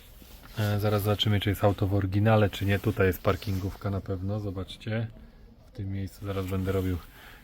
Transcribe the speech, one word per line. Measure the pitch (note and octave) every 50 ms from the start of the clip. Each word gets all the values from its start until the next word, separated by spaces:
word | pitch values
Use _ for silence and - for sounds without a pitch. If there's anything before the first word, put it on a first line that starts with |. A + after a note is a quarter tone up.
| - - - - - - - - - - - -
E, | G#2+ G#2 G#2 G#2
zaraz | G2+ G#2+ G#2+ G#2 G2+
zobaczymy, | G#2+ G#2 G2 - A2 G#2 G2+
czy | - G#2+
jest | F#2+ - -
auto | G#2 G2 - G#2+ F#2
w | G2+
oryginale, | G2+ F#2+ F#2+ F#2+ G#2+ G#2 A2 A2 G#2+ G#2+ G2
czy | - - G#2
nie. | G2 G2+ G2
Tutaj | - A2+ G2 - G2 F#2+
jest | F2+ -
parkingówka | - G#2 F#2+ F2+ - - G2 F#2 F#2+ F#2+ - - - G#2
na | G2+ F#2+
pewno, | - - G2 F#2 F#2 G2 G#2 G#2+
zobaczcie. | G#2 G2+ F2+ G2 F#2 - - - - G#2+ G#2+ A2+ A2+ A2+ - - - - - - - - - - - - -
W | -
tym | G2+ G2
miejscu | G2 G2 F#2+ F#2 - - -
zaraz | G2+ G2 G2 F#2+
będę | F2+ G2 F#2+ F#2 F#2+
robił | F#2+ F#2+ F#2 F#2 F2+ E2 - - - - - - - -